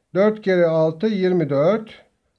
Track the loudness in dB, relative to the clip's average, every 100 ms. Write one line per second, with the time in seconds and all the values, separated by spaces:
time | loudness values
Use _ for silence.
0 | _ 0 0 0 -2 0 2 2 0 -2
1 | -4 -2 0 0 0 0 0 0 -6 -20
2 | _ _ _